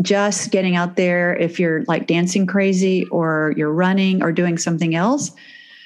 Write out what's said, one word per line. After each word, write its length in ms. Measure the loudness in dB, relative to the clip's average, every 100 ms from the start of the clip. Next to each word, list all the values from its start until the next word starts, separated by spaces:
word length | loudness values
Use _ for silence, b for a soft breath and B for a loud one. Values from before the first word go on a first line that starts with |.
just 500 | 0 2 2 -2 0
getting 260 | 0 2 0
out 180 | 0 0
there, 400 | 0 2 0 0
if 240 | -2 0
you're, 240 | 0 0
like, 240 | 0 -2 0
dancing 380 | 0 0 0 0
crazy 580 | 0 0 2 2 0 -2
or 460 | -2 0 0 0 0
you're 160 | -2
running 500 | 0 0 2 2 2
or 80 | 0
doing 260 | 0 0 0
something 380 | -2 -2 0 0
else, 360 | 0 0 -4 B B B B B